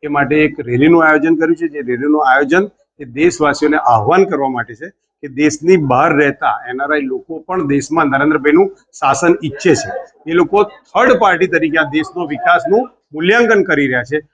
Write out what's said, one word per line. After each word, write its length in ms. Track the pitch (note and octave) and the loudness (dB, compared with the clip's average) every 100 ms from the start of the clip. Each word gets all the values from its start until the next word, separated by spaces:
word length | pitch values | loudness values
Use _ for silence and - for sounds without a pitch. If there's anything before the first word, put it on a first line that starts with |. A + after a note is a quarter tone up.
એ 60 | D3+ | -4
માટે 280 | C#3+ C3 D3+ | -2 0 2
એક 240 | D3+ - | 0 -2
રેલીનું 460 | A#2+ B2 D3+ E3+ D#3+ | -4 2 4 6 4
આયોજન 300 | D#3 D#3+ D#3+ | 2 2 0
કર્યું 200 | D#3+ E3 | 0 -2
છે. 120 | E3 | -4
જે 120 | D3 | -6
રેલીનું 480 | B2 B2 C#3+ D3+ C#3 | -6 -4 0 0 2
આયોજન 420 | C3 C#3+ E3+ G3+ _ _ _ | 2 2 0 0 _ _ _
એ 60 | |
દેશવાસીઓને 720 | C#3 A#2+ E3+ E3+ D3+ C#3 D3+ D3+ | -16 -2 -2 2 -2 0 0 0
આહ્વાન 480 | - A2+ G#2+ F3 | 2 2 2 2
કરવા 240 | F#3+ D3+ C3+ | 2 0 -4
માટે 260 | B2+ A2+ | -6 -10
છે 140 | A2+ E3+ | -12 -18
કે 400 | _ _ _ D3 | _ _ _ -14
દેશની 480 | B2+ D3+ D3+ D#3+ F#3 | -2 -2 0 2 2
બહાર 360 | C#3+ B2+ E3 | 4 2 2
રહેતા 520 | C#3+ C#3+ C#3 C#3+ G#2+ A#2+ | 2 0 0 -4 -4 -8
એન 140 | B2+ | -8
આર 100 | C#3+ | -2
આઈ 80 | D3+ | -2
લોકો 380 | C3+ C3 - D#3+ | -4 -8 -10 -16
પણ 280 | D#3+ F#3 D3 | -6 -6 -2
દેશમાં 400 | C#3+ C3+ E3 D3 | -2 -2 -2 0
નરેન્દ્રભાઈનું 720 | C#3 D3 D3+ C#3+ D#3 G3 - _ - | 0 0 0 2 2 2 -2 _ -4
શાસન 400 | C#3+ C3+ F3 F3 | -2 0 0 0
ઈચ્છે 300 | D3+ C3+ F#3 | -2 -4 0
છે. 160 | C3+ - - - _ D3+ | 0 -2 -10 -14 _ -4
એ 20 | |
લોકો 300 | E3+ D#3+ G3 | -2 0 0
થર્ડ 560 | G3+ - _ F3+ B3 - | 0 -4 _ 0 2 2
પાર્ટી 260 | G#3 F3 F3+ | 2 2 0
તરીકે 320 | E3 D#3 D#3+ | 0 0 -2
આ 120 | D3 | -2
દેશનો 360 | D3+ D3+ F3+ D#3+ | -2 -4 -8 -8
વિકાસનું 640 | D3 E3 E3+ E3+ G#3 B3 _ _ | -4 0 0 2 0 0 _ _
મૂલ્યાંકન 500 | D3 F3 A3+ A3+ G#3+ | -4 0 2 2 2
કરી 240 | F#3+ D3+ C#3+ | 2 0 0
રહ્યા 160 | B2+ | -2
છે 160 | A#2+ D3+ D3+ | -4 -8 -8